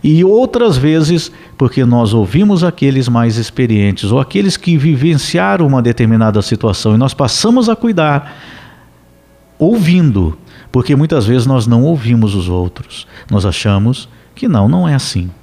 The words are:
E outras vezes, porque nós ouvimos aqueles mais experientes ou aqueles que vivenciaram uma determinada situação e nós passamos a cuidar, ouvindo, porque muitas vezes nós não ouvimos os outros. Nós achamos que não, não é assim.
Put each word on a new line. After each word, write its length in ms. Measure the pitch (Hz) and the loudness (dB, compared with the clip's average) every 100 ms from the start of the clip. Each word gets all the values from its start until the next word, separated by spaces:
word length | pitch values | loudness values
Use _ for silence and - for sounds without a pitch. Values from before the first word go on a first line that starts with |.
E 220 | - 160 | 2 4
outras 540 | 185 214 254 247 233 131 | 4 4 2 0 0 2
vezes, 520 | 143 160 156 170 - - - - | 0 0 0 0 -4 -18 -20 -2
porque 260 | 127 - | -2 2
nós 300 | 123 120 113 | 2 2 2
ouvimos 500 | 113 95 127 208 190 | 0 0 2 2 2
aqueles 460 | 175 165 139 135 123 | 0 0 -2 0 0
mais 260 | 117 117 110 | 0 0 -2
experientes 760 | 110 - 123 107 101 92 101 | -6 -4 0 2 0 -2 -2
ou 120 | 123 | -2
aqueles 340 | 135 196 196 - | -2 -2 -2 -2
que 220 | - 165 | -2 0
vivenciaram 920 | 147 139 156 151 - 170 190 196 151 | 0 0 0 0 -2 -4 -2 0 0
uma 140 | 135 | 0
determinada 600 | 117 113 113 110 110 104 | 0 0 2 2 2 0
situação 540 | 98 113 117 95 113 107 | -2 -2 -2 -2 0 2
e 20 | |
nós 160 | 131 | 0
passamos 540 | - 131 - 220 247 226 | -2 -4 -2 0 2 0
a 80 | 220 | -2
cuidar, 600 | 233 190 156 143 - - - - - - - _ _ _ _ _ _ _ | -2 0 0 -2 -4 -20 -20 -20 -20 -20 -20 _ _ _ _ _ _ _
ouvindo, 760 | 160 233 165 180 156 98 85 78 - - - | 0 0 2 2 2 2 -2 -4 -16 -20 -4
porque 240 | 127 123 139 | -4 0 0
muitas 300 | 156 156 104 | 2 0 0
vezes 200 | 127 120 | 0 2
nós 220 | 135 110 | 0 2
não 160 | 117 | 2
ouvimos 520 | 139 165 117 120 110 98 | 2 0 0 0 2 -2
os 120 | 87 | -2
outros. 580 | 90 90 - - - - - - | -2 -4 -8 -18 -18 -20 -20 -6
Nós 160 | 104 104 | -2 -2
achamos 640 | - 110 98 107 131 - - - | -2 -2 0 0 -2 -8 -20 -20
que 140 | - 240 | -6 -2
não, 220 | 131 101 | 0 2
não 180 | 170 175 | 0 0
é 80 | 139 | -2
assim. 340 | - 101 90 87 | -2 -6 -8 -12